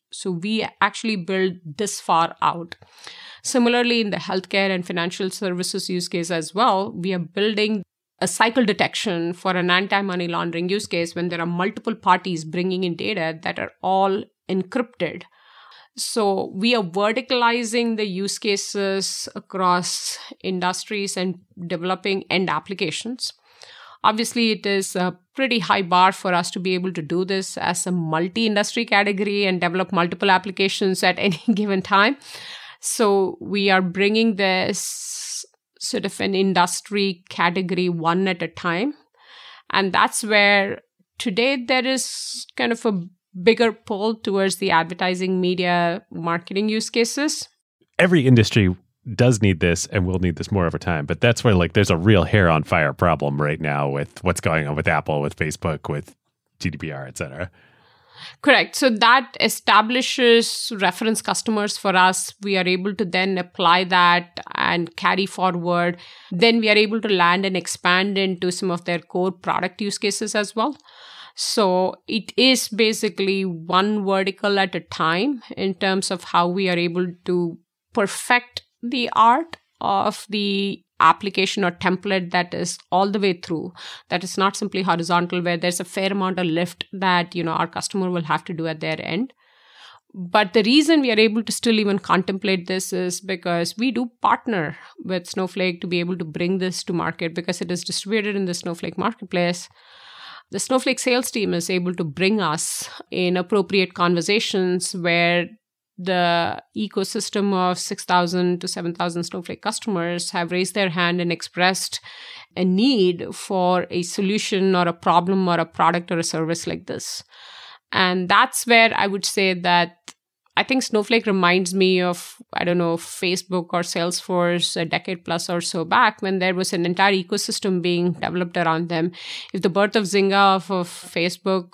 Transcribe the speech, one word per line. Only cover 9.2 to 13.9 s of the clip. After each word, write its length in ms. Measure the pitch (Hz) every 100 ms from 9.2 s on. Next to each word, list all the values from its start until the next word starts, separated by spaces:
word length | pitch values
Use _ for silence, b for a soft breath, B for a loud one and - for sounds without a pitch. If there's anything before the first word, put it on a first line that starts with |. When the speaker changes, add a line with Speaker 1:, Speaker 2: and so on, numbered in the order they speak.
| 170
Speaker 1:
for 180 | 175 190
an 200 | 180 175
anti-money 560 | 180 196 202 196 180 175
laundering 420 | 170 170 170 180
use 160 | 202 208
case 300 | 175 170 175
when 140 | 175
there 120 | 170
are 60 | 170
multiple 480 | 175 196 226 - 220
parties 500 | 196 180 190 165 160
bringing 380 | 170 185 180
in 120 | 180 170
data 440 | - 202 160 160
that 160 | - 180
are 140 | - _
all 420 | 185